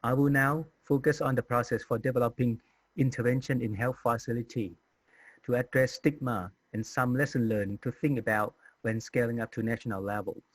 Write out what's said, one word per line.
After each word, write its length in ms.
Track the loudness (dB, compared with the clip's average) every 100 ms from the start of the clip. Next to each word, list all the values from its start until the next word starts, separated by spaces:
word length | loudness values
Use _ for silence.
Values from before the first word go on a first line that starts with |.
I 100 | 0
will 160 | 2 4
now 360 | 4 2 0 -4 _
focus 380 | 0 2 2 2
on 140 | 2
the 80 | 0
process 400 | 2 0 2 -2
for 160 | -2 -2
developing 600 | 0 2 0 2 0 0 _ _ _ 0
intervention 640 | 0 2 0 0 0 -2
in 140 | -2
health 240 | -2 -2 -2
facility 760 | -2 -2 -2 -4 -4 -4 -6 -8 _ _ _ _ -20 -20
to 120 | -2
address 380 | 0 2 2 2
stigma 580 | 2 0 0 -4 -4 -6 -12 _
and 120 | -8
some 300 | -4 -2 0
lesson 320 | 2 0 0 0
learned 340 | 0 -2 -4
to 80 | -6
think 260 | -2 0 0
about 380 | 0 0 0 -4 -20 _
when 180 | -4 -4
scaling 400 | -2 0 0 0
up 120 | -4
to 100 | -2
national 400 | -2 -2 -4 -4
levels. 420 | -4 -4 -6 -10 _